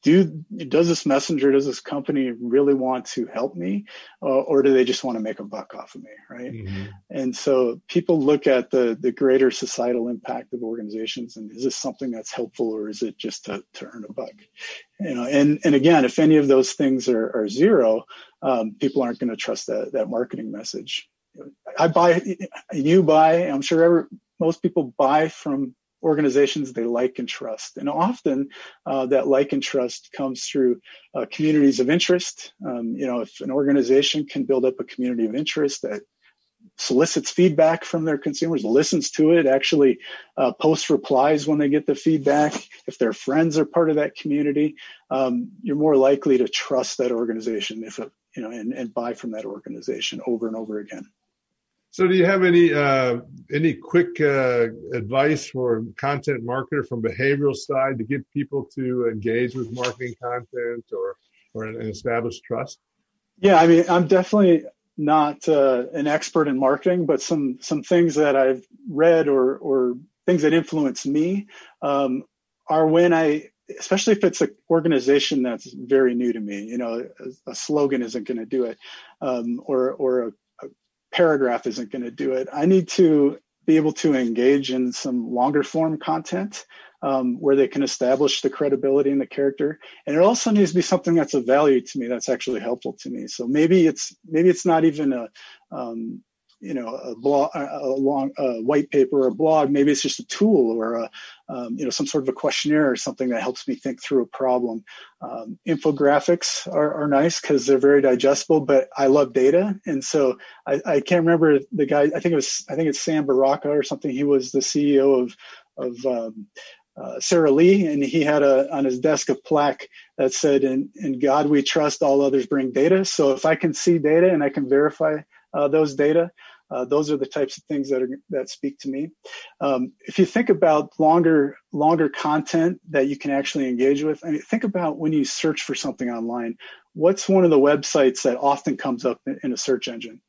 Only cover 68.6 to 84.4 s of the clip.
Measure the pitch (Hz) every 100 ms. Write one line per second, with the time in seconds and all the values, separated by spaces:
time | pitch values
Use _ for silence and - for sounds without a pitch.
68.6 | - _ 262 143 160 165 147 139 127 139
69.6 | 147 135 127 123 147 _ - 180 151 160
70.6 | 165 160 143 123 139 147 165 196 208 -
71.6 | - _ 143 139 139 127 - _ _ _
72.6 | - 156 160 160 175 165 160 151 - _
73.6 | _ - - 190 - 208 190 175 165 -
74.6 | _ 165 160 143 123 143 139 143 127 113
75.6 | - 131 127 135 131 120 123 113 104 101
76.6 | 107 120 120 113 - - - 127 - -
77.6 | - 151 143 135 120 120 104 120 110 135
78.6 | 120 107 - - - _ 147 123 117 120
79.6 | - 135 127 - 135 127 117 - _ _
80.6 | - _ _ _ _ - 170 147 131 120
81.6 | - 113 113 135 120 113 139 131 131 143
82.6 | 160 190 165 - 175 151 143 156 _ _
83.6 | - 160 151 147 165 139 120 117